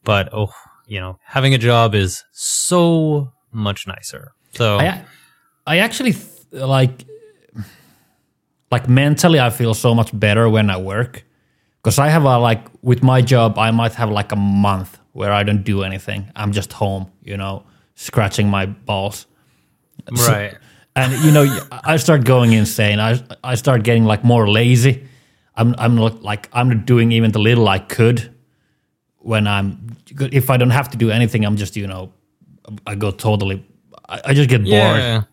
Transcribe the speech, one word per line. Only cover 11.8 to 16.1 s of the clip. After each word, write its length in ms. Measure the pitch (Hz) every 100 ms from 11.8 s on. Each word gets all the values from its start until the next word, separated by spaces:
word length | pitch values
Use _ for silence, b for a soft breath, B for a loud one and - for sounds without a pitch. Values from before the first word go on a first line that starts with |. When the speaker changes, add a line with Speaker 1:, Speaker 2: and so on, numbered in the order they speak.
Speaker 2:
'Cause 160 | 110 104
I 100 | 143
have 140 | 160 139
a, 120 | 123
like, 280 | 120 113 - _
with 200 | 127 123
my 200 | 127 127
job, 360 | 123 127 113 101
I 140 | 113
might 220 | 113 117
have, 160 | - 110
like, 220 | 104 104
a 20 | 104
month 640 | 101 101 101 95 95 - _
where 180 | - 101
I 120 | 104
don't 200 | 104 104
do 200 | 101 98
anything. 460 | 95 95 -